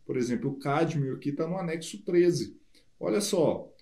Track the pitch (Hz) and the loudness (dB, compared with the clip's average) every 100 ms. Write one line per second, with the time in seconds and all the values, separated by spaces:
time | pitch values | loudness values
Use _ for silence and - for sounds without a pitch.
0 | - 131 120 120 139 - 147 143 165 151 | -6 -2 0 0 -2 -4 -2 0 2 0
1 | 135 131 143 143 160 185 175 165 - 208 | -2 -4 -4 -4 -2 -2 -4 -6 -8 -10
2 | - 175 175 147 110 - _ _ _ - | 0 4 6 4 -2 -10 _ _ _ -8
3 | - 208 202 185 139 - - - | -2 0 2 2 2 2 -4 -18